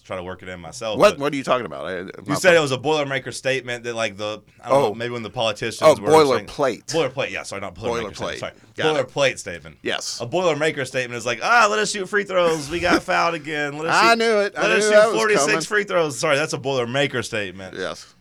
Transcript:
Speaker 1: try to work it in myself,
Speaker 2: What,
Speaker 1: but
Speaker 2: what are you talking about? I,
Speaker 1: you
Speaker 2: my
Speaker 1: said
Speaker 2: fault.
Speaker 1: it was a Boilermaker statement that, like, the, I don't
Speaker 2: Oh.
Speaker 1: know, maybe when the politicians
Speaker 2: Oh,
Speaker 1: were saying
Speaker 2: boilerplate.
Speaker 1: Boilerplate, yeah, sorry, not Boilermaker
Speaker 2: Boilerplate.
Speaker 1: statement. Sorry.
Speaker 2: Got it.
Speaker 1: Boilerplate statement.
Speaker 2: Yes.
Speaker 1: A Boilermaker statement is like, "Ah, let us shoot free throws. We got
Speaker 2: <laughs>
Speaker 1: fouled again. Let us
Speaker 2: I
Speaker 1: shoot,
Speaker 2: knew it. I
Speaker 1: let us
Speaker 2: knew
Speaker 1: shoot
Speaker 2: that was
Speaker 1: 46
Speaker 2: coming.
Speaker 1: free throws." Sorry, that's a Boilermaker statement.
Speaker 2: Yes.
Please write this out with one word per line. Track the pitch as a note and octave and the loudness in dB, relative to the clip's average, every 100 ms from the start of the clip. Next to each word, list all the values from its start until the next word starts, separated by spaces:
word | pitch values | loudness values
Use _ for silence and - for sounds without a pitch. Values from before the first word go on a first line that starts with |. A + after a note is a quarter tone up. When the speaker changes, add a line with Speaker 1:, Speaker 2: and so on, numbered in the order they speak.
Speaker 1:
try | - F#2+ | -12 -10
to | |
work | F2+ F#2 | -10 -12
it | F#2 | -12
in | F#2 | -14
myself, | E2 - A2+ G#2+ | -14 -10 -4 4
Speaker 2:
What, | G3 | 4
Speaker 1:
but | F3+ | 4
Speaker 2:
what | C#3+ | -2
are | C#3+ | -4
you | |
talking | B2+ B2+ | -2 -2
about? | G#2 C#2 D2+ | -2 -8 -8
I, | F#2 | -8
Speaker 1:
you | F#2 - - | -10 -12 -4
Speaker 2:
my | |
Speaker 1:
said | - F#3 | 0 6
Speaker 2:
fault. | E3+ | 6
Speaker 1:
it | |
was | D3 | 4
a | B2+ | -2
Boilermaker | C3 D#3 C#3 C3+ B2+ | -2 -2 0 -4 -6
statement | - C3 C3+ A#2+ A#2+ | -6 -4 -4 -4 -8
that, | A#2 A#2 | -6 -4
like, | A2+ G2 | -4 -4
the, | G#2 G#2+ - - | -8 -8 -12 -12
I | A#2 | 0
don't | C3+ | 2
Speaker 2:
Oh. | B2+ | 2
Speaker 1:
know, | |
maybe | G#2+ A#2+ | -2 -6
when | A#2+ | -8
the | G#2+ | -8
politicians | A#2+ A2+ G#2 A#2 G#2+ | -4 -2 -2 -6 4
Speaker 2:
Oh, | D#3+ B2 | 4 6
Speaker 1:
were | G2+ D#3 C#3+ A#2+ | 6 6 6 2
saying | G2+ | -2
Speaker 2:
boilerplate. | - C3+ G#2 - | -2 -2 -2 -4
Speaker 1:
Boilerplate, | E3 C3+ C3+ G#2 | -2 -2 -2 -4
yeah, | F#2 | -6
sorry, | - G2 | -8 -10
not | G2 | -10
Boilermaker | F2 A2+ A#2 G#2+ | -8 -6 -4 -6
Speaker 2:
Boilerplate. | F2 G2 B1 | -8 -8 -6
Speaker 1:
statement. | |
Sorry. | F2 - - - | -10 -12 -16 -4
Speaker 2:
Got | C3 D3+ | -2 0
it. | B2 | -2
Speaker 1:
Boilerplate | - C3+ G2+ | 0 0 0
statement. | - E2+ D#2 D#2 | -8 -12 -14 -10
Speaker 2:
Yes. | A#2 F2+ - - | -6 -6 -6 -8
Speaker 1:
A | A#2+ | -4
Boilermaker | E3 F#3 D3 D#3 D#3 B2+ | 0 0 0 0 -2 -4
statement | C3 B2 A#2+ | -4 -6 -6
is | A#2 | -4
like, | A#2 | -2
"Ah, | E3 A#3+ G#3+ | 2 4 4
let | G#3+ | 2
us | G3+ | -2
shoot | G#3 F#3 | -4 -2
free | G3+ | -2
throws. | G3 F#3 E3+ D#3+ C#3 | 0 2 2 2 -4
We | E3+ | -2
got | E3+ E3+ | 2 2
Speaker 2:
<laughs> | |
Speaker 1:
fouled | - F3 E3+ | 2 0 0
again. | E3+ C#3+ D3+ D3 D3 | -2 -6 -4 -4 -4
Let | D#3+ | 0
us | |
Speaker 2:
I | E3+ A3+ | 4 6
Speaker 1:
shoot, | A#3 | 6
Speaker 2:
knew | A3+ G#3 | 4 2
it. | G3+ - | 0 0
I | |
Speaker 1:
let | G3+ | 2
us | A3 | 2
Speaker 2:
knew | G#3+ | 6
Speaker 1:
shoot | G#3 | 8
Speaker 2:
that | A3 | 8
was | G#3+ | 4
Speaker 1:
46 | G#3+ G#3 - | 4 4 4
Speaker 2:
coming. | G3+ | 2
Speaker 1:
free | D#3 G#3 | 0 -2
throws." | G#3 F#3 D#3 B2 | 0 0 0 0
Sorry, | E3 C#3 | 0 2
that's | D3+ | 0
a | D3 | -4
Boilermaker | B2+ C3+ A#2 C3+ C#3+ B2+ | -2 -2 0 0 0 -2
statement. | A2 A2 G2 F#2 F#2+ - | -4 -4 -4 -8 -12 -6
Speaker 2:
Yes. | F2+ D#2+ - _ | -6 -6 -14 _